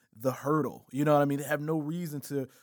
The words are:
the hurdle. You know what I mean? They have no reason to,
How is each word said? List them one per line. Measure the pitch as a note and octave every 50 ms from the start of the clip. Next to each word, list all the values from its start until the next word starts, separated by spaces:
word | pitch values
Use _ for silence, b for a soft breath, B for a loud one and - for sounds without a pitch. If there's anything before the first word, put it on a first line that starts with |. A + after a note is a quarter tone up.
| b b b
the | A2 A2+ C3
hurdle. | B2 - - C#3 D#3 D#3 C3 A2 - - - -
You | - C3+ D3
know | D3+
what | D3 C#3+
I | C#3+
mean? | C#3+ C#3+ C#3
They | C#3+
have | C3+ D3+ D3
no | D3 D#3 D#3+
reason | D#3 C#3+ D3+ E3 F3 F3 D3+ D3 C#3
to, | - - C#3+ C#3 C3 b b b